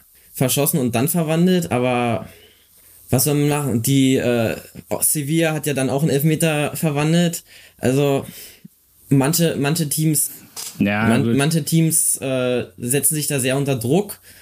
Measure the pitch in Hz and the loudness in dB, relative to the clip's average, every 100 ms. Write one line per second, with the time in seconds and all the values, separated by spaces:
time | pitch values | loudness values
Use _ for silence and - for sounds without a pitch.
0 | _ _ _ - 127 135 147 165 123 117 | _ _ _ -4 -2 0 0 0 0 0
1 | 139 175 156 160 180 180 170 123 123 123 | 0 0 0 2 2 2 0 -2 0 0
2 | 120 113 - - - _ _ _ - - | 0 -2 -6 -18 -20 _ _ _ -20 -20
3 | - 127 147 147 147 147 139 117 113 139 | -2 0 2 2 0 0 -2 -2 2 2
4 | 131 135 123 120 110 76 - - - - | 4 2 2 0 0 -4 -10 -20 -8 -4
5 | - 156 139 165 160 156 143 131 131 135 | -2 -2 -2 0 0 -2 -4 -2 -2 0
6 | 160 139 160 156 165 147 147 - 160 143 | 0 2 2 2 0 0 -2 -2 -2 0
7 | 151 170 175 170 - - - _ - 135 | 2 2 0 -2 -12 -20 -20 _ 0 2
8 | 143 139 117 - - - - - _ _ | 2 0 -4 -14 -20 -20 -20 -20 _ _
9 | - 139 135 165 165 101 143 165 151 156 | 0 2 2 2 0 0 -2 -2 -2 -2
10 | 160 147 - - - - - - 101 104 | 0 0 -2 -8 -18 -16 -14 -2 0 2
11 | 113 113 117 123 143 160 143 165 160 156 | 2 2 2 2 2 0 0 2 2 2
12 | - - 135 131 127 123 117 - 120 139 | 0 -2 -4 -2 0 -2 -4 -8 -2 0
13 | 135 151 143 143 127 135 139 123 117 170 | 0 -2 -2 -2 0 0 0 -2 0 0
14 | 202 - - - | 0 -10 -20 -20